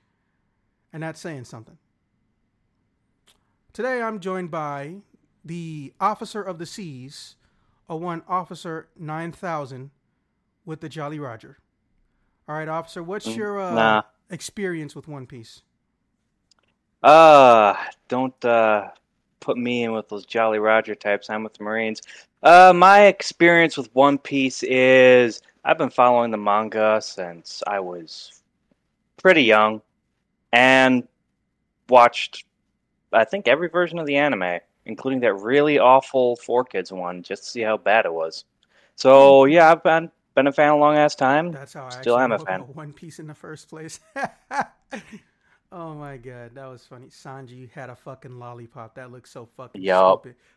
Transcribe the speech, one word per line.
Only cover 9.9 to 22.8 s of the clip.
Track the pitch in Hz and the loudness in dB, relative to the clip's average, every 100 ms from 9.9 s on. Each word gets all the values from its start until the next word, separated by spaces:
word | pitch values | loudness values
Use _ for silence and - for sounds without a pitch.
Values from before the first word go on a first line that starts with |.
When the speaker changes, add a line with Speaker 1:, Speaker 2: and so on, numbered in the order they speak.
| _ _ _ _ _ _ _ | _ _ _ _ _ _ _
Speaker 1:
with | - 156 | -18 -16
the | 160 | -16
Jolly | 160 147 151 | -14 -14 -12
Roger. | 139 113 - _ _ _ _ _ _ _ _ _ - | -14 -18 -20 _ _ _ _ _ _ _ _ _ -14
All | |
right, | 151 156 | -12 -10
Officer, | 160 160 180 | -10 -12 -14
what's | 170 208 226 | -14 -12 -10
Speaker 2:
Mm, | 226 | -10
Speaker 1:
your, | 208 202 | -8 -8
uh, | 185 | -6
Speaker 2:
nah. | - 220 220 - _ _ | 0 0 0 -4 _ _
Speaker 1:
experience | 170 - - 190 165 147 147 | -18 -16 -10 -10 -10 -12 -18
with | 156 | -18
One | 143 127 | -18 -18
Piece? | 127 110 - _ _ _ _ _ _ _ _ _ _ _ _ _ _ | -20 -20 -20 _ _ _ _ _ _ _ _ _ _ _ _ _ _
Speaker 2:
Uh, | 135 160 160 147 127 113 104 98 - - - | 4 8 8 8 8 6 4 0 -8 -18 -10
don't, | 127 131 - 123 | -6 -6 -6 -2
uh, | 117 110 104 98 - _ _ _ _ | 0 0 0 -4 -16 _ _ _ _
put | - 120 | -10 -8
me | 120 120 117 | -6 -6 -6
in | |
with | 110 - | -8 -10
those | 104 | -16
Jolly | - 113 113 107 | -10 -4 -2 -2
Roger | 107 110 110 | 0 0 -2
types. | 104 104 101 - | -8 -6 -6 -6
I'm | 107 | -12
with | 110 - | -12 -14
the | |
Marines. | 107 110 110 110 - - _ _ | -10 -8 -8 -10 -16 -20 _ _
Uh, | 151 175 185 | 6 8 8
my | 175 | 8